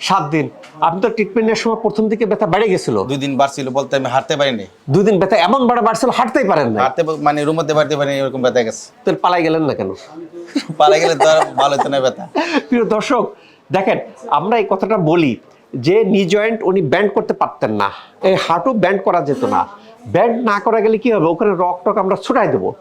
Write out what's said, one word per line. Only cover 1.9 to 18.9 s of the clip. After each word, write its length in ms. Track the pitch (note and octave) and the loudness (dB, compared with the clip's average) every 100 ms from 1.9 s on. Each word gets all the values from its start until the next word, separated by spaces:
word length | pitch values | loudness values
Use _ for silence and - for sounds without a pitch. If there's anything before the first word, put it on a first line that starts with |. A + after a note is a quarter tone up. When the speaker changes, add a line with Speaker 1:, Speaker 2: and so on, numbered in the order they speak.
| G#3 A3 | 0 0
Speaker 1:
দিকে 180 | G3+ A3 | 0 0
ব্যথা 200 | G3 G3+ | 0 0
বেড়ে 220 | F3+ A3 | 2 2
গেছিল। 360 | F#3 - G#2+ | 0 0 -2
Speaker 2:
দুই 120 | F#2+ C#3 | -2 -4
দিন 200 | C#3 C3 | -2 0
বাড়ছিল 340 | C3+ - C3 | 0 -2 -4
বলতে 260 | B2+ C#3 C#3 | -4 -2 -2
আমি 80 | |
হাঁটতে 320 | C3 B2+ C#3 D3+ | 0 -2 -2 0
পারিনি। 300 | C#3 A#2 F#2 - - | 0 -2 -8 -14 -2
Speaker 1:
দুই 140 | D3 | 2
দিন 140 | G3+ G3 | 4 2
ব্যথা 180 | F#3+ G#3+ | 2 2
এমন 300 | F3 C4+ A#3+ | 2 2 2
বাড়া 160 | A#3+ | 2
বাড়ছিল, 280 | A3 A3+ B3+ | 0 2 0
হাঁটতেই 340 | - A#3 D4 | 0 0 0
পারেন 240 | A3 E3 B2 | 2 2 2
না? 120 | G#2+ | 0
Speaker 2:
হাঁটতে 220 | C3 - | 0 0
প-, 140 | D#3+ D#3 | -2 -2
মানে 240 | D3 D3 | -2 -2
রুম 120 | D3 D#3+ | 0 -2
মধ্যে 180 | D#3+ | 0
বাড়তে 220 | D3+ C#3+ D3 | 0 0 0
পারিনি, 220 | C#3+ C#3 | -2 -2
এরকম 240 | C3+ C3 | -4 -2
ব্যথা 200 | B2 A#2+ | 0 0
গেছে। 280 | A2+ - - - | -2 -4 -14 -6
Speaker 1:
তাহলে 160 | - F3 | -4 0
পালাই 220 | - F3+ | 0 0
গেলেন 200 | D#3+ D#3+ | 0 0
না 120 | D3+ | -2
কেন? 200 | A#2 F#2+ G2 - D#3+ E3+ | -2 -6 -8 -14 -18 -18
Speaker 2:
<laughs> 420 | - - D4+ - D#3 | -18 -8 -8 -6 2
পালাই 240 | D3+ - | 4 4
গেলে 140 | - | 2
তো 140 | D3+ D#3+ | 2 4
আর 260 | D#3 - | 4 2
ভালো 220 | C3 C#3 C#3 | 0 0 0
হতো 120 | C#3+ | 0
না 120 | C#3 | 0
ব্যথা। 280 | C3 - F#3 - E4+ D4+ - | 0 -2 -6 -6 -2 -4 0
Speaker 1:
প্রিয় 160 | A#3+ | 0
দর্শক, 500 | G3+ G#3+ G3+ B3 F#3+ - - _ - | 0 0 0 0 -2 -6 -20 _ -4
দেখেন, 260 | F#3 G#3+ F3 - - - | -2 0 -2 -4 -14 -2
আমরা 320 | D3 F3+ A#3 | -2 2 0
এই 80 | G3 | 0
কথাটা 300 | F#3+ G3+ A3 | -2 0 0
বলি 380 | D#3 F3 D3+ A2 - - _ | 2 2 2 -2 -8 -20 _
যে 300 | C3+ B2 G3+ | -4 2 2
নি 200 | G#3 G3+ | 4 2
জয়েন্ট 380 | F#3 G#3 G#3+ A3+ | 2 2 0 -2
উনি 200 | - F#3+ | 0 0
ব্যান্ড 300 | D#3 E3 G#3 | 2 2 2
করতে 220 | G3+ - | 0 -2
পারতেন 380 | F3 D3+ - C3 | -2 -4 -2 -4
না, 180 | G#2+ G2+ - - - | 0 -2 -4 -16 -4
এই 120 | F#3+ | 0
হাঁটু 380 | F#3+ - E3+ C4 | 0 0 0 0
ব্যান্ড 300 | A3 F3+ | 0 2